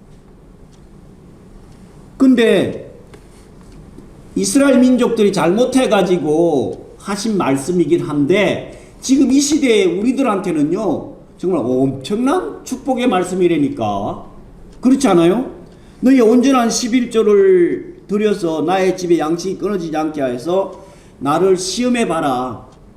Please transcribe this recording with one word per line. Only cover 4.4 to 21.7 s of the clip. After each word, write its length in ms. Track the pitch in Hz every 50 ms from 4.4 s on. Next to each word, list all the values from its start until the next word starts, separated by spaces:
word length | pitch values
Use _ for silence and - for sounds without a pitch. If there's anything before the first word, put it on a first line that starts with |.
| 196 202 - 277 277 277 254 240
민족들이 540 | 254 254 254 240 247 233 233 220 208 196 185
잘못해가지고 1600 | 175 151 170 185 226 254 254 254 262 254 202 214 202 185 - 185 160 139 151 151 160 170 170 151 131 107 92 - - - - - -
하신 380 | - 202 202 202 - 226 208
말씀이긴 640 | 180 - 135 139 135 135 180 180 180 160 143 170 143
한데, 800 | 143 139 147 147 143 139 185 214 190 156 120 - - - - - - - - -
지금 300 | - - 269 285 269 240
이 80 | 262 285
시대에 460 | 285 - 311 - 277 247 220 208 190
우리들한테는요, 1300 | 170 170 190 214 254 233 247 269 233 202 185 202 185 160 151 143 156 175 214 220 180 135 107 - - - - - - -
정말 240 | - - 180 185 143 110
엄청난 960 | 123 127 127 135 135 117 104 - - 208 233 247 277 359 370 - - - - -
축복의 440 | - 262 - - 277 254 233 247
말씀이라니까. 1200 | 240 190 185 175 - 185 190 180 170 170 147 143 131 - 117 113 104 101 98 104 139 180 - - - - - - - - - - - - -
그렇지 280 | - 254 269 269 -
않아요? 440 | 208 185 170 165 170 196 247 269 - - - - - - - - - - -
"너희 200 | - 254 269 254
온전한 480 | 226 214 247 254 240 277 269 247 233 226
십일 400 | - - 247 220 226 254 233 -
조를 920 | - 220 208 208 208 196 196 190 185 180 175 156 131 - - - - - -
드려서 540 | - 196 202 214 208 196 - 175 160 160 156
나의 340 | 143 170 185 196 185 185 170
집에 220 | 165 175 170 175
양식이 400 | 156 151 156 170 170 - 190 180
끊어지지 380 | - 151 202 208 185 170 160 151
않게 240 | 156 156 156 151 151
하여서 640 | 131 127 123 123 135 165 180 196 190 - - - - - - - - - - -
나를 380 | - 143 151 165 185 190 185
시험해봐라." 1080 | 175 - -